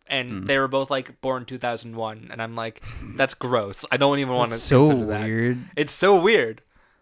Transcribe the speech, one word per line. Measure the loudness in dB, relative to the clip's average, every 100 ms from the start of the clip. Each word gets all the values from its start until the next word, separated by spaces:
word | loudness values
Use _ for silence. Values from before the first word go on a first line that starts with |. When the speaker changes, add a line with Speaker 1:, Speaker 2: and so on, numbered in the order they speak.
| -6
Speaker 1:
and | -6 -4
Speaker 2:
Hmm. | -6 0
Speaker 1:
they | 0
were | 2
both, | 0 -2
like, | -4 -6 -8
born | -6 -6 -6
two | -8
thousand | -6 -6 -8 -8
one, | -8 -10 -14
and | -10
I'm | -10 -8
like, | -8 -10 -16 -14 -8 -2
"That's | -2 -2
gross. | -2 0 0 -6 -2
I | 2
don't | 2 2
even | 0 0
Speaker 2:
That's | 0
Speaker 1:
wanna | -2
Speaker 2:
so | 4 6 6
Speaker 1:
consider | 4 0
that." | -4 -2
Speaker 2:
weird. | 0 0 -2 -6 -6
Speaker 1:
It's | -4
so | 2 4 6
weird. | 6 4 2 -6 _ _ _ _